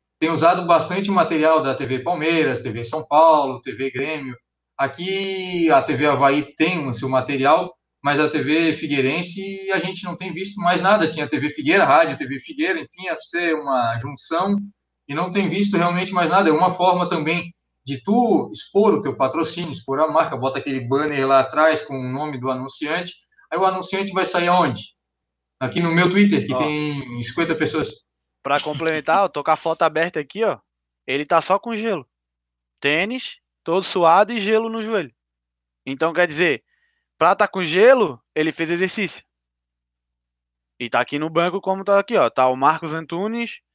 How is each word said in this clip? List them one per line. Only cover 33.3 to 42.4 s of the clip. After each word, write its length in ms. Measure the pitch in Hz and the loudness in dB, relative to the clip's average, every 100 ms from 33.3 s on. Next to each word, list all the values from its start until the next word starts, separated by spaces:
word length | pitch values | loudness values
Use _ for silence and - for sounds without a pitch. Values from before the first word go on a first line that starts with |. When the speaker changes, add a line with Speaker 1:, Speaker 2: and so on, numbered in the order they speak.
| - _ _ | -14 _ _
Speaker 2:
todo 200 | - 180 | -2 -2
suado 500 | 185 190 165 180 214 | 0 2 6 6 4
e 80 | 233 | 0
gelo 300 | 196 220 226 | 0 0 0
no 120 | 226 | -6
joelho. 300 | 220 214 135 _ _ _ _ _ _ _ | -4 -4 -6 _ _ _ _ _ _ _
Então, 260 | 131 135 160 | -10 -2 0
quer 120 | 165 175 | 2 0
dizer, 360 | 147 175 123 _ _ _ _ _ - | 2 0 0 _ _ _ _ _ 0
pra 160 | 165 | 2
tá 120 | 196 202 | 4 0
com 160 | 190 | -2
gelo, 560 | 170 175 233 262 175 120 _ | -2 4 6 6 4 -4 _
ele 160 | 156 156 | -2 -2
fez 200 | 151 160 | -2 -2
exercício. 520 | 175 185 - 185 - _ _ _ _ _ _ _ _ _ _ _ _ _ _ _ - | -2 -2 -2 -6 -8 _ _ _ _ _ _ _ _ _ _ _ _ _ _ _ -12
E 80 | 120 | -2
tá 120 | 120 | -2
aqui 180 | 123 147 | -2 -4
no 100 | 160 | -2
banco 320 | 165 175 165 | 0 -2 -2
como 240 | 190 190 | -4 -4
tá 140 | 196 202 | 2 2
aqui, 180 | 202 214 | 2 2
ó. 140 | 120 | 2
Tá 180 | - | 2